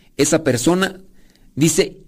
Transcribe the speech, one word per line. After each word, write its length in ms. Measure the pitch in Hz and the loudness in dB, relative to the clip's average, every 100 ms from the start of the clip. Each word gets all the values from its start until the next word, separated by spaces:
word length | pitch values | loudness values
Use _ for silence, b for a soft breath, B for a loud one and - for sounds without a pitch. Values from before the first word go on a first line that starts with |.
| b - | b -2
Esa 280 | 151 156 | 0 0
persona, 580 | 143 117 165 185 185 - - b b b b - | 0 0 0 0 -2 -8 -20 b b b b 0
dice, 480 | 156 160 - - | 0 2 -2 -6